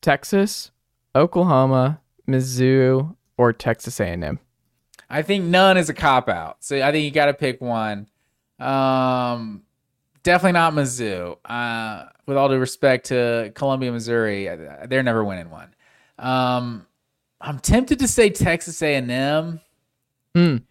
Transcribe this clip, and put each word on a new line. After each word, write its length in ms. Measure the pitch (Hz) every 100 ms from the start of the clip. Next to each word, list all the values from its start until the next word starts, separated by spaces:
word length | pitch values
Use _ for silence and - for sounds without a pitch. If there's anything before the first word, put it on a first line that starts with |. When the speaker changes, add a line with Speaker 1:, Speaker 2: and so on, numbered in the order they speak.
Speaker 1:
Texas, 680 | - 139 - 196 202 - - _ _ _ _
Oklahoma, 840 | 127 151 180 180 139 135 131 131 156 _ _ -
Mizzou, 840 | 131 131 127 127 131 127 131 151 - _ -
or 160 | 120
Texas 480 | 110 - 113 - -
A 60 | 98
and 180 | 87
M? 140 | 78 - _ _ _ _ _ _ _
Speaker 2:
I 120 | 143
think 220 | 156 202
none 320 | 170 180 190 185
is 120 | 156
a 60 |
cop-out. 640 | - 156 127 - 87 78 -
So 200 | - 139
I 80 | 135
think 120 | 151
you 60 | 151
gotta 240 | 147 143
pick 260 | 143 139 123
one. 480 | 123 117 110 104 101 _ _ _ _ _
Um, 1040 | 127 135 135 131 131 127 123 120 113 101 _ _ _ _ _ _
definitely 300 | - 175 185
not 200 | 175 165
Mizzou. 640 | 151 135 123 113 92 87 -
Uh, 640 | - 120 120 113 113 101 - _ -
with 100 | 139
all 120 | 139
due 100 | 131
respect 480 | 127 - 139 127 -
to 460 | 127 120 117 107
Columbia, 380 | - 139 135 131
Missouri, 560 | 117 113 117 110 101 98
I, 380 | 85 78 71 101
they're 160 | 131
never 220 | 131 113
winning 260 | 104 92 85
one. 240 | 82 87 _ _ _ _ _
Um, 680 | 127 131 127 123 123 113 - _ _ _ _ _
I'm 180 | - 139
tempted 400 | - 226 254 269
to 80 | 269
say 220 | - 214
Texas 520 | - 180 170 - 165
A 120 | 156
and 160 | 139 123
M, 500 | 123 139 151 165 165 _ _ _ _ _ _ _
Speaker 1:
Hmm. 220 | 175 175 123 -